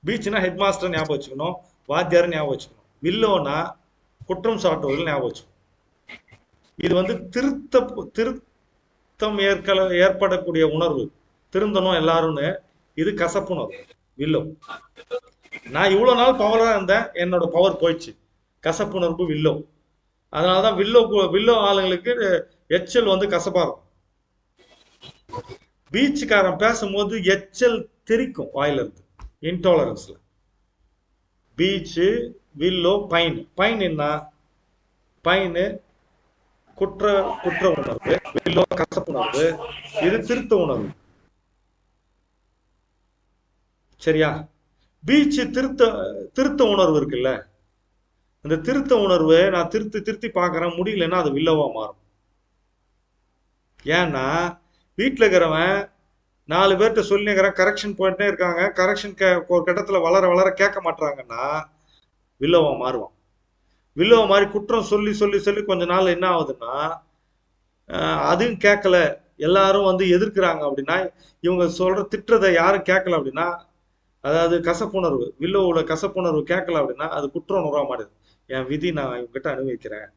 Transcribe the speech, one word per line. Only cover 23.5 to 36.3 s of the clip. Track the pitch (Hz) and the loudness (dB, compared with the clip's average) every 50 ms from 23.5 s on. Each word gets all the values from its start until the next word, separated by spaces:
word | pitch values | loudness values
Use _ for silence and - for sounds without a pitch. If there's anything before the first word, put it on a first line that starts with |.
| 175 180 | 0 0
இருக்கும். | 165 - - - _ _ _ _ _ _ _ _ _ _ _ _ _ _ _ _ _ _ _ _ _ _ _ _ - - - _ _ _ 988 - - - - - _ _ _ _ _ _ 143 | 0 0 -4 -10 _ _ _ _ _ _ _ _ _ _ _ _ _ _ _ _ _ _ _ _ _ _ _ _ -20 -20 -20 _ _ _ -14 -14 -12 -14 -18 -20 _ _ _ _ _ _ -2
பீச்சுக்காரன் | 208 269 285 294 294 - - 220 202 190 185 175 | 0 0 0 0 -4 -2 2 2 2 4 2 0
பேசும்போது | - 208 220 233 226 220 196 196 202 208 202 226 226 180 | 0 0 0 0 0 -4 -4 -4 -4 -4 -2 -4 -2 0
எச்சல் | 185 196 196 196 - _ - 247 240 226 220 - - _ _ _ | 0 0 0 -2 -14 _ 0 0 0 0 0 -6 -12 _ _ _
தெரிக்கும் | - 220 226 - - - - 139 - - | -2 -2 0 0 -4 -6 -10 -12 -8 -4
வாயில | 135 143 147 143 | -2 -2 0 0
இருந்து, | 127 120 107 - _ _ _ _ _ - - _ _ | -2 -4 -6 -10 _ _ _ _ _ -20 -20 _ _
இன்டாலரன்ஸ்ல. | - 160 180 175 170 185 175 160 139 120 110 98 - - 82 _ _ _ _ _ _ _ _ _ _ _ _ _ _ _ _ _ _ _ _ _ _ _ _ _ _ _ _ | -8 -6 -6 -2 2 2 4 4 2 0 -4 -10 -14 -20 -20 _ _ _ _ _ _ _ _ _ _ _ _ _ _ _ _ _ _ _ _ _ _ _ _ _ _ _ _
பீச்சு, | - 170 190 196 190 - - - 165 175 196 220 240 240 - - - _ _ _ 139 | -2 0 0 0 -4 -6 -8 -4 0 0 2 0 0 -4 -8 -12 -18 _ _ _ -4
வில்லோ, | 151 180 185 180 170 175 196 202 202 - | -2 -2 -2 2 2 2 2 0 -2 -2
பைன். | 160 170 170 165 - - - _ _ | 0 0 0 0 -2 -6 -10 _ _
பைன் | - 190 220 233 220 | -2 -2 0 0 -2
என்ன? | 190 175 160 151 147 147 151 151 - - _ _ _ _ _ _ _ _ _ _ _ _ _ _ _ _ _ _ _ | -4 -4 -2 -2 -4 -4 -4 -4 -8 -12 _ _ _ _ _ _ _ _ _ _ _ _ _ _ _ _ _ _ _
பைன் | 165 180 196 196 180 165 170 185 214 - - _ _ _ _ _ _ _ _ _ _ | 0 0 2 0 -2 -2 -2 -2 -2 -4 -10 _ _ _ _ _ _ _ _ _ _